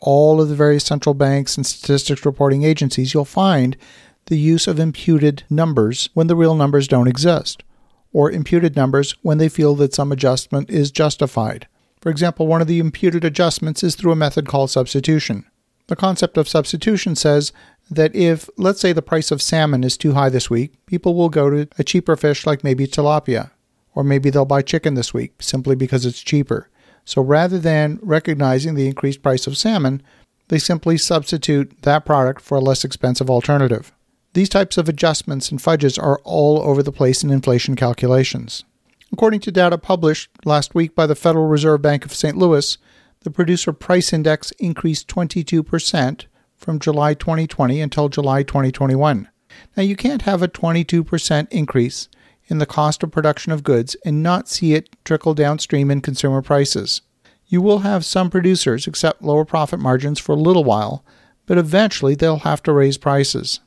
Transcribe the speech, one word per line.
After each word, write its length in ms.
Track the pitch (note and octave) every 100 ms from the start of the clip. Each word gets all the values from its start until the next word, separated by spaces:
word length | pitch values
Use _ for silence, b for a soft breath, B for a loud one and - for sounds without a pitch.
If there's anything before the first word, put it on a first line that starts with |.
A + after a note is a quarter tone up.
all 400 | - C#3 D3+ D#3
of 80 | D3+
the 80 | D3
various 280 | D3 D3
central 300 | - D3 -
banks 420 | C#3 C#3 C#3 C#3 -
and 80 |
statistics 640 | C3+ - - C#3 - C#3+ D3
reporting 380 | C3+ C#3+ C3+
agencies, 500 | D3+ D#3 C#3 - C3
you'll 100 | D3+
find 520 | C#3+ - F#3+ D#3+ B2+ C3 B B B B -
the 120 | D#3+
use 280 | D3+ E3 -
of 140 | D#3
imputed 640 | D#3+ - - D#3 D3 C#3+ -
numbers 600 | D3 E3 C3+ G#2+ B2 -
when 120 | - E3
the 80 |
real 220 | E3+ E3 D#3+
numbers 320 | C#3+ C#3+ C3+
don't 180 | C3 B2
exist, 560 | B2+ E3 E3 - - - _ _ _ _
or 160 | - D3
imputed 460 | E3+ D3 E3+ E3+
numbers 400 | C#3+ C3+ C#3 C#3+ -
when 160 | - D#3
they 100 | D#3
feel 280 | - D3+ C#3+
that 180 | C#3
some 160 | - C#3+
adjustment 580 | C#3 C3+ B2+ - C#3 -
is 220 | F3+ C#3+
justified. 800 | - D3+ - C#3+ - A2 A2 - _ _ _
For 100 | E3+
example, 380 | D3 F3 - D#3+
one 120 | E3
of 60 | D#3+
the 140 | E3+
imputed 440 | D#3+ - F#3 E3+
adjustments 600 | E3 D3 E3+ - D#3 D3+
is 100 | F3
through 160 | - E3+
a 60 | D#3+
method 320 | D3 D#3+ D3
called 220 | C#3 C3+
substitution. 720 | C3+ B2+ C#3 C3+ D#3 - G2+ - _ _ _ -
The 80 |
concept 420 | E3+ F#3+ F3+ F3+ E3+
of 120 | D3+
substitution 640 | D#3+ D3+ D#3+ A3 G3+ F#3+
says 380 | D#3 D3+ D3 D3 b b b -
that 280 | D#3+ D#3 G3+
if, 340 | E3+ D#3+ - -
let's 240 | F#3 G3
say, 120 | F#3
the 80 | E3
price 300 | - D#3+ -
of 100 | C#3+
salmon 440 | - D#3+ D#3 C3+
is 120 | B2+ -
too 180 | D#3
high 160 | C#3 C3+
this 200 | B2+ -
week, 220 | A#2 C#3+ _ _
people 280 | F3+ F3+
will 140 | F3 E3+
go 200 | D3+ C#3+
to 200 | D3 D3 -
a 60 |
cheaper 320 | D#3 F3+ F3 D#3
fish 280 | D3+ C#3+
like 200 | - C#3+
maybe 240 | C#3+ C3 C#3
tilapia, 640 | - D3 D3+ - A2+ - _ _ _ _
or 80 | -
maybe 260 | C#3 C#3 C#3
they'll 160 | C#3
buy 160 | C3+ C#3
chicken 340 | C3+ E3 D#3
this 200 | C3 A#2
week 200 | A#2+ A#2+ -
simply 360 | - C3+ C3 C3
because 280 | C3 C3
it's 160 | B2 B2
cheaper. 480 | - D3 C#3+ A2 - b b b
So 180 | - -
rather 380 | C3 D3 F3+ F#3
than 400 | D#3+ D#3 D3+ D3+
recognizing 720 | G#3+ D#3 E3+ D3 C3+ C3 D#3
the 140 | D3 C3+
increased 340 | C3+ C#3 C#3
price 240 | C#3 C3 -
of 100 | C#3
salmon, 460 | A3 G#3+ C3+ C#3 b b b _ -
they 100 | D#3+
simply 400 | - E3+ E3+ E3
substitute 840 | - E3 C#3+ D#3+ - C#3+ C#3 _
that 220 | D3 D3+
product 360 | - D3 B2+ C3+
for 160 | - C#3
a 40 |
less 240 | C3 C3+
expensive 460 | C#3 - C3 B2 C3
alternative. 640 | B2 - C#3+ C3 A2 - _ _ _ _
These 140 | F3+ G3
types 260 | G3 F#3+ -
of 100 | D#3+
adjustments 640 | D3 E3 D3+ - C#3 -
and 120 | C#3+
fudges 340 | - D#3+ C#3+ -
are 240 | D#3 C#3
all 380 | - E3 D3 D3+
over 220 | D3 C#3
the 100 | C#3+
place 320 | - C3 C3
in 60 | C#3+
inflation 440 | C#3 C3 B2 -
calculations. 880 | B2+ B2 A#2+ B2 B2+ C3 B2+ A#2 - - _ _ _ _
According 300 | - A3 G#3+
to 100 | G#3
data 280 | F#3 F3 E3+
published 500 | - F#3 D#3+ D#3 - _
last 300 | D#3 D3 -
week 200 | - E3
by 120 | - D#3+
the 80 |
Federal 320 | D3 E3+ D#3+ D#3
Reserve 340 | D3+ D#3 D3+
Bank 240 | D3 D3
of 80 | -
Saint 240 | - D3+ D3
Louis, 400 | F3+ D3 D3 - b b b b
the 100 | F3
producer 420 | D3+ E3+ F3 -
price 400 | D3+ - F#3 -
index 380 | D#3+ D#3 D#3 - -
increased 500 | E3+ D#3+ E3 D3+ -
twenty-two 540 | - E3 F3+ D3+ E3
percent 640 | D3+ E3 - E3 C3 D#3 - _ _
from 240 | _ - D#3
July 360 | D#3 D3 D3
twenty 320 | D3 - D#3+ D#3+
twenty 340 | - B2+ C#3+
until 300 | D3+ - D3
July 320 | C#3 C#3 C3+
twenty 280 | C#3 C#3 C3
twenty-one. 600 | - C3+ C3 D3+ A#2+ - _ B B B
Now, 80 | -
you 140 | G3 G3
can't 260 | B3 C#4
have 200 | - F#3+
a 60 | F3
twenty-two 540 | - E3 E3 E3 E3+
percent 480 | D#3+ E3 - D3 -
increase 600 | G#3 D3 C3 B2 - - b b b -
in 100 | D#3
the 80 | D3+
cost 360 | - D3+ D3+
of 80 | D#3+
production 420 | D#3+ D3+ D3 -
of 120 | D#3
goods 320 | D3 B2 A#2+ -
and 180 | - D3+
not 280 | E3 F3+ -
see 240 | - E3
it 160 | D3+ - _
trickle 300 | - D#3 E3
downstream 580 | D3+ D3 D3+ - D3 C#3
in 120 | C#3
consumer 400 | C3+ C3+ C#3+ C3+
prices. 580 | C3 C#3+ C#3 - G#2 - - _ b b _
You 160 | F3+
will 160 | G3 G#3
have 260 | G3 G3
some 240 | D#3+ F#3 F3+
producers 580 | F#3 F3+ F3+ - A#2+ C#3+
accept 360 | D3+ D#3+ -
lower 240 | D3+ D3 D#3
profit 340 | D#3+ D3+ C#3+
margins 380 | C3 B2+ C#3+ D3
for 140 | -
a 40 | D3
little 280 | D#3+ F3+
while, 420 | C3+ G#2+ G#2+ C#3+ b b b b -
but 100 | F3+
eventually 580 | D#3 F3+ G#3+ - C#3
they'll 260 | C#3+ D#3+ D#3
have 220 | D#3 D3+
to 80 | -
raise 240 | D3 C#3 C3+
prices. 640 | C#3+ C#3 C#3 - - -